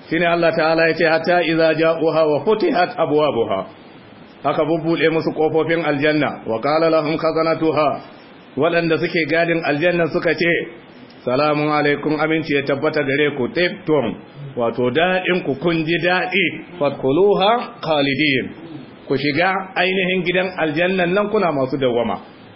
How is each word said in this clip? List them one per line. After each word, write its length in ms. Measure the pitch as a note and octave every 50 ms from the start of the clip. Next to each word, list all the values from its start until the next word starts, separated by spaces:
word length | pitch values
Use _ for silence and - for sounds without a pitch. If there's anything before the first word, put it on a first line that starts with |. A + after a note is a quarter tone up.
| - -
Shine 160 | D#3+ E3 F3
Allah 260 | E3+ E3+ E3+ E3+ E3 D#3+
Ta'ala 320 | E3 D#3 D#3+ E3 E3 E3 E3
ya 60 | D#3+
ce, 100 | D#3 F3
"Hatta 380 | D#3+ D#3+ D#3+ E3 F3+ F3 F3 E3+
idza 320 | D3+ E3 D#3+ D#3+ D#3+ D#3+
ja'uha 480 | D3+ D#3+ D#3+ E3 D#3+ D3+ D#3+ D3+ D#3 D#3+
wa 180 | D3+ D3+ C#3+ -
futihat 500 | G#3+ A3 G#3+ F3+ A#3+ - F3 F3+ F3 -
abwabuha." 680 | - D#3+ D3 D3 D3+ D3+ C#3+ A#2 A2+ A2+ G#2 G2+ F#2+ F#2+ - - - - - - - - - - - - - - - -
Aka 200 | C#3 D3 E3 D#3
bubbude 440 | D3 E3 E3 D3+ D#3+ E3+ D3 D3+ D#3+
musu 220 | D#3+ D#3+ C#3+ E3 -
kofofin 500 | - D#3 D#3 D#3 D#3+ D#3 D#3+ E3 E3 E3
aljanna, 580 | D3 D3 C#3 C#3+ D#3 D3+ D3+ C#3+ A#2 - - -
wa 120 | - A2 A2+
qala 280 | A#2 C#3 D3+ D#3+ E3 E3
lahum 260 | D#3+ D#3+ D#3 D3 E3 D3
khazanatuha. 800 | D#3+ D#3+ D#3 D#3+ D#3+ E3 D#3+ D#3+ D#3 D#3 D#3 D3+ D#3 C#3 - - - - - - - - - - - - -
Waɗanda 400 | - C#3 E3+ E3+ E3+ E3+ E3 D#3+ D3
suke 280 | D#3+ E3+ E3+ F3 D#3+ C3+
gadin 340 | D#3+ E3 E3+ E3 E3+ E3 D#3+
aljanna 420 | C#3 D3 C#3+ D#3 F3+ F3 F3 E3+ D#3
suka 260 | E3 F3 E3 E3+ D#3
ce, 160 | D#3 F3+ E3+ E3+ A#2+ G2 - - - - - - - - - - - -
"Salamun 440 | A#2+ B2 C3 D3 D3+ D3+ D3 D3+ D3+
alaikum, 480 | D3+ D3+ D3 D3 C#3+ C#3 C#3+ D#3 D3+ D3
aminci 360 | D#3 D#3 D#3+ D#3+ D3+ - C#3+
ya 80 | C#3+ C3+
tabbata 400 | - F#3+ B2+ B2+ D#3 D#3 D3+ D3
gare 320 | C3+ C3 C#3+ D3+ D3 C#3+
ku, 120 | - A#2+ A#2 -
tibtum." 640 | E3 F3+ F3 - - - - D#3 C#3+ A#2+ G#2+ F2+ - - - - - - C#3 -
Wato 340 | B2+ A#2 A#2 A#2 - B2 B2+
daɗin 540 | B2+ D3 E3 F3+ F#3 F#3 F3+ F#3 F3+ F3+ -
ku, 80 | - C3+ - -
kun 220 | F3+ E3 E3 D#3+
ji 80 | D3+ E3+ E3+ D3+
daɗi, 720 | F3 F3+ F#3 - - - G3 F#3 D#3 - - - - - -
"fadkhuluha 960 | C#3+ C#3+ - - - - C#3+ E3+ F#3+ G#3 G3 F3 F#3+ G#3 A#3 B3 A#3 - - -
khalidin." 640 | - D#3 D#3+ D3 C#3+ C#3 C3+ C3+ D#3 D3 C3+ B2+ G2+ F#2 - - - - - - - - - - -
Ku 80 | - C#3
shiga 380 | C3 C3+ D3 C#3 D3+ E3+ F#3+ F#3 F#3+ F#3+ F#3 -
ainihin 480 | E3+ F3+ F#3 F#3 F#3+ F#3 F3+ F#3 F#3 F3
gidan 240 | F3 F3 F3+ F#3 F#3+ F#3 -
aljannan 560 | D#3+ D#3+ C#3+ D#3 F3 F#3 F#3+ F#3+ F3+ E3+ F3+
nan 160 | G#3 G#3 G#3
kuna 220 | G#3 G#3+ G3 E3+ D3+
masu 240 | C#3+ C3 B2+ - C#3+
dawwama. 400 | C3+ B2+ A#2 A#2+ A#2 A2 F#2+ G2+ - - - - - - -